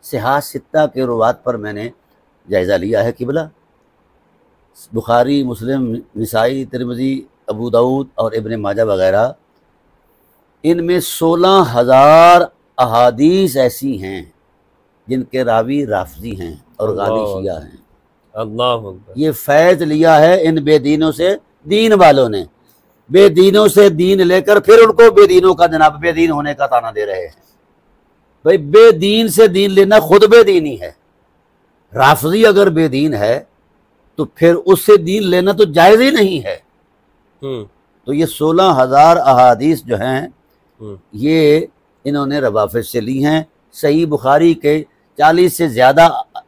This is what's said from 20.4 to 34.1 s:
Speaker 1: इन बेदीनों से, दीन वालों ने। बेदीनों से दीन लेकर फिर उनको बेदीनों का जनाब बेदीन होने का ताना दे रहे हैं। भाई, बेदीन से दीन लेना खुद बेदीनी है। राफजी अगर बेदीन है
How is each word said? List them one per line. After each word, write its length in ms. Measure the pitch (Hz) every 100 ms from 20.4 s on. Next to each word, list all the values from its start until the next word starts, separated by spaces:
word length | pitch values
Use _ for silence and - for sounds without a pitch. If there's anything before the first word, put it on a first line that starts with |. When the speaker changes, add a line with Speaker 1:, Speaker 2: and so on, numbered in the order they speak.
Speaker 1:
इन 200 | 160 160
बेदीनों 480 | 143 151 139 151 156
से, 280 | 147 175 196 _ _ 147
दीन 260 | 208 226
वालों 360 | 208 170 139 123
ने। 180 | 101 - _ _ _ _ _ _
बेदीनों 560 | 160 202 151 190 202 208
से 220 | 202 202
दीन 320 | 156 180 196
लेकर 380 | 175 185 190 208
फिर 200 | 196 226
उनको 320 | 226 214 233
बेदीनों 440 | 196 196 185 185 170
का 120 | 170
जनाब 320 | 160 156 147
बेदीन 320 | 170 160 165
होने 220 | 147 147
का 140 | 143 139
ताना 240 | 127 117
दे 140 | 107 104
रहे 160 | 95
हैं। 140 | 85 _ _ _ _ _ _ _ _ _ _ _ 151
भाई, 120 | 180
बेदीन 680 | 143 196 226 175 196 214 226
से 200 | 160 220
दीन 240 | 185 202
लेना 280 | 190 190 214
खुद 240 | 160 196
बेदीनी 520 | 208 233 202 185 151 113
है। 220 | 87 _ _ _ _ _ _ _ _ _ _ 110
राफजी 480 | 131 151 151 196
अगर 260 | 220 196 196
बेदीन 440 | 160 160 131 151
है 420 | 113 104 127 - _ _ _ _ _ _